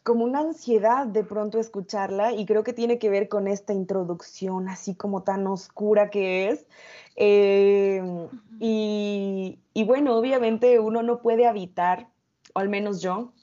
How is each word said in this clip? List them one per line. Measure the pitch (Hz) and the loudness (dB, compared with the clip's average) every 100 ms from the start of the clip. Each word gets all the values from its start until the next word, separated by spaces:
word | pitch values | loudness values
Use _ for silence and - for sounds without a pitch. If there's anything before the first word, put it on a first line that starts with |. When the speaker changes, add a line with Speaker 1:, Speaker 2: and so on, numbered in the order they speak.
Speaker 1:
como | - 233 | -2 0
una | 240 277 | 0 -2
ansiedad | 311 320 - 220 220 254 247 | -4 -6 0 2 4 2 0
de | 208 | -2
pronto | 214 208 208 220 | -2 -4 -4 -4
escucharla | 220 202 180 208 196 196 226 | -4 -8 -8 -6 -4 -2 -2
y | 214 | -2
creo | 196 214 | 0 0
que | 226 | 0
tiene | 240 233 233 | -2 -2 0
que | 214 | 0
ver | 196 202 | 0 0
con | 208 196 | -2 -2
esta | 202 - | -4 -4
introducción | 196 185 190 175 170 - - 190 185 185 | -4 -2 -4 -4 -6 -12 -10 -6 -6 -8
así | 185 - | -10 -10
como | 185 202 190 | -8 -6 -6
tan | 190 196 196 | -4 -4 -2
oscura | 190 - - 208 208 208 | -6 -10 -4 2 2 2
que | 208 190 185 196 | 0 -2 -2 -2
es. | 294 _ - - - - - | -4 _ -20 -20 -20 -10 0
Em, | 208 202 202 196 202 202 196 190 185 175 | 4 6 6 6 6 4 2 0 -4 -8
Speaker 2:
Ujú. | 165 240 214 220 | -10 -16 -18 -6
Speaker 1:
y, | 226 220 214 208 208 202 196 190 185 - _ | -2 0 0 -2 -4 -4 -4 -4 -8 -10 _
y | 220 | -2
bueno, | 214 262 285 226 | 2 2 2 2
obviamente | 254 262 226 226 247 233 | 2 0 0 2 4 4
uno | 214 226 | 4 0
no | 233 240 | -2 -2
puede | 233 226 240 | 0 4 4
habitar, | 208 180 - 180 190 - _ _ _ _ | 2 -4 -2 0 0 -6 _ _ _ _
o | 190 | -4
al | 202 | -2
menos | 202 208 185 | -2 -4 -4
yo, | 180 190 240 _ | -4 -4 -8 _